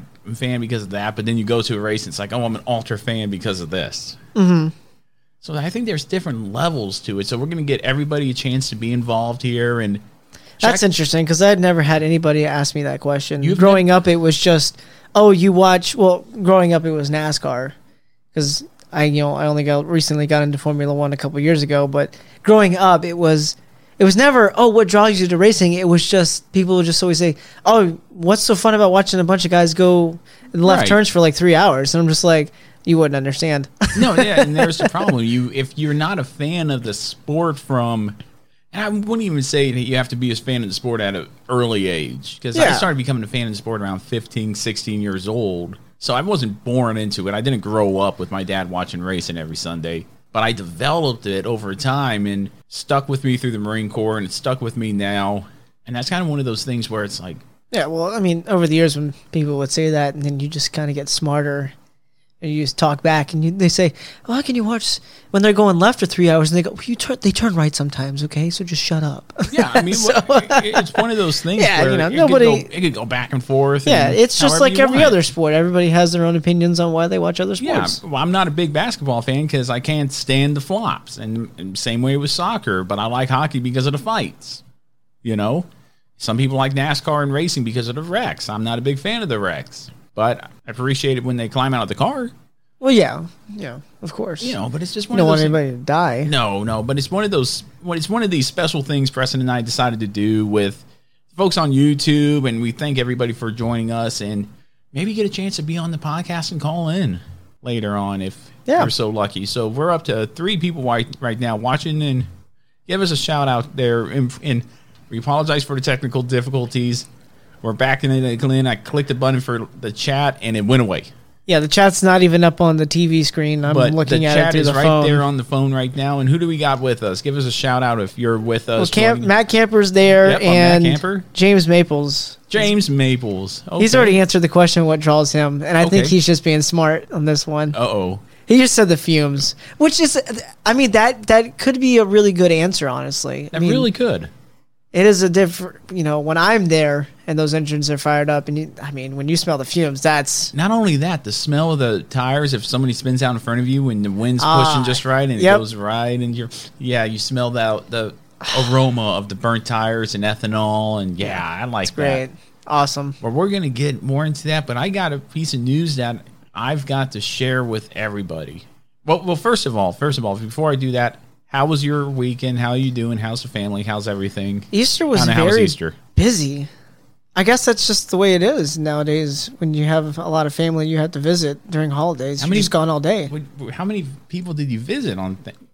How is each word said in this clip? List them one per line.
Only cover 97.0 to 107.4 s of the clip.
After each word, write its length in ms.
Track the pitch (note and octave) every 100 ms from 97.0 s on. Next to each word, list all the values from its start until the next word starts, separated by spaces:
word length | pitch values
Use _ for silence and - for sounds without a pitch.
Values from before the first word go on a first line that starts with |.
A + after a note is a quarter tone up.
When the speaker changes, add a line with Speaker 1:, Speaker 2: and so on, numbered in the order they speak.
| C3+
Speaker 1:
one 120 | F#3+
of 80 | G#3+
those, 320 | E3+ B2 - - -
well, 140 | F3 E3+
it's 120 | D#3+
one 140 | A3+
of 80 | G#3+
these 160 | E3 B2+
special 340 | - D#3 D3+
things 280 | C3+ C#3+ C3
Preston 300 | C3 B2+ C3
and 100 | B2+
I 100 | B2
decided 380 | A#2 B2 B2 A2+
to 60 | G#2
do 380 | G#2 G#2+ A2 G#2+
with 380 | G#2 G2+ - - - _ _ _ E3
folks 220 | F#3+ F3
on 140 | D3+
YouTube, 760 | C3+ D3 C#3+ D#3 D3 D3 D3 C3
and 140 | A2+
we 100 | A#2
thank 260 | A#2 D3 C3
everybody 360 | B2 B2 A#2
for 180 | A#2 A2+
joining 400 | A2+ A2+ A#2 A2+
us, 300 | A#2 A2+ -
and 260 | G#2 G#2 G2+ - _ _ _
maybe 200 | C#3 G3+
get 120 | A3 G3+
a 40 |
chance 280 | G3+ G3 F#3+
to 40 |
be 140 | D#3 E3+
on 140 | E3
the 60 | D#3
podcast 540 | D3+ D#3+ F3+ E3+ D#3
and 100 | D#3+
call 280 | D3 E3+ D#3+
in 300 | F3+ C3+ F2 - -